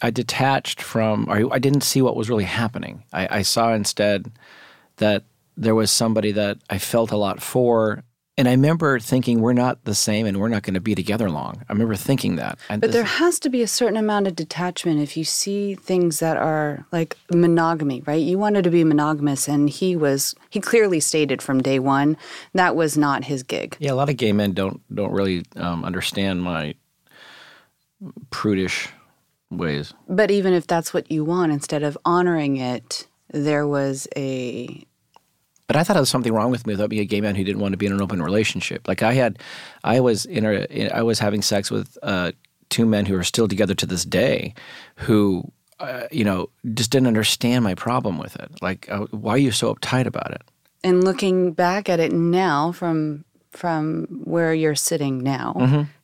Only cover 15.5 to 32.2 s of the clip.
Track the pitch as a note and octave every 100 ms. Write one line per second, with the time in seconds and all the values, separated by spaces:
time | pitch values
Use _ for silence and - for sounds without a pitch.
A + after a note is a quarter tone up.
15.5 | G3+ G3+ F#3+ - F#3 F3 D3 E3 D3+ D#3+
16.5 | D#3 D3+ C#3+ - E3+ E3 - - F3 F3
17.5 | E3+ E3 E3 D3 B2+ - D#3 E3 F#3+ G#3
18.5 | G3+ F3 E3+ D#3+ D3+ D3 D3+ D3 C#3 -
19.5 | D3 D3 C#3+ F#3 F3 D3 C#3 - - _
20.5 | G#3 - A#3 G#3 E3 - D#3 C#3+ B2+ -
21.5 | C3+ C3 C3+ C3+ C3+ D3 D#3 - - -
22.5 | F#3+ F3+ C3+ D#3 D3 D3 C3+ C3 C3+ C3
23.5 | F#2+ - - C#3+ C3 C#3+ B2 A2+ G2+ G2+
24.5 | F#2 F#2+ - - G2+ G2 G2 G2 F2+ E2+
25.5 | F2+ F2 E2+ F2+ F2+ - - G2 F2+ F2+
26.5 | D#2+ D2+ - _ _ _ - - - -
27.5 | - _ _ _ - F#3+ - - - G#2+
28.5 | F#2+ F#2 - - - _ _ _ _ -
29.5 | F2 E2+ D2 D2 - - F#3 G3+ G3+ F#3+
30.5 | F3+ - E3+ D#3 F3 - D#3 D3+ F3+ E3
31.5 | D3 - D3+ D3 C#3+ E3 F3